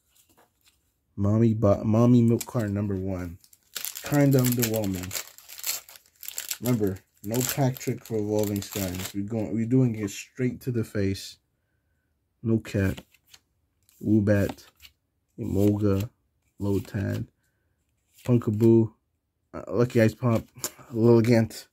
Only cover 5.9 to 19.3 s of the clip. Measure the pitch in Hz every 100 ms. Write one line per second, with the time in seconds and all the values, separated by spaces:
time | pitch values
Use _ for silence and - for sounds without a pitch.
5.9 | - _ _ - - - - 117 117 101
6.9 | 98 _ _ 98 117 127 - 131 131 -
7.9 | 110 - 110 104 107 104 101 - 104 95
8.9 | 90 95 101 101 113 101 110 113 131 123
9.9 | 110 101 - - - 127 123 135 117 104
10.9 | 104 98 98 - - _ _ _ _ _
11.9 | _ _ _ _ _ 117 113 - 104 95
12.9 | - - _ _ - _ _ _ _ _
13.9 | _ 107 107 104 101 95 - - _ -
14.9 | _ _ _ _ - 101 92 104 104 101
15.9 | 95 117 _ _ _ _ - 101 95 -
16.9 | 98 101 107 117 _ _ _ _ _ _
17.9 | _ _ _ - 123 120 107 113 113 113
18.9 | - _ _ _